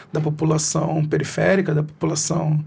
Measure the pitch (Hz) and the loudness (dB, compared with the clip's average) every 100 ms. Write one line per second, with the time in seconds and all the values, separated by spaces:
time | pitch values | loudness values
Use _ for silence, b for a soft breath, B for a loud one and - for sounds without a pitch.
0 | B 156 156 151 160 156 - 160 160 160 | B -2 -2 0 0 2 0 0 0 0
1 | 151 156 139 - 170 190 185 151 151 - | 0 0 -2 0 2 2 2 0 -2 -4
2 | 160 156 - 170 160 151 | -2 -2 -2 0 0 -2